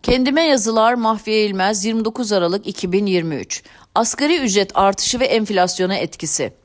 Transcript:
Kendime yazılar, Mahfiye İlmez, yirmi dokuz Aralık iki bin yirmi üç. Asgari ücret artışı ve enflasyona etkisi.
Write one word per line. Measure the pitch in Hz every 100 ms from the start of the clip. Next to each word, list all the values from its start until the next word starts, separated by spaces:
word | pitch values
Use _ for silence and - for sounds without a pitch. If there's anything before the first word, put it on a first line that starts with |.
Kendime | - 254 254 285
yazılar, | 330 269 226 220 220
Mahfiye | 240 220 220 220 214 208
İlmez, | 190 190 214
yirmi | 202 226
dokuz | 220 226 226
Aralık | 208 170 190 214
iki | 196 185
bin | 185 202
yirmi | 180 165
üç. | 143 90 - - - -
Asgari | - 226 - 294 339
ücret | 262 190 196
artışı | - 196 196 - 247
ve |
enflasyona | 254 226 214 202 185 - 185
etkisi. | 190 160 - 202 - 123 -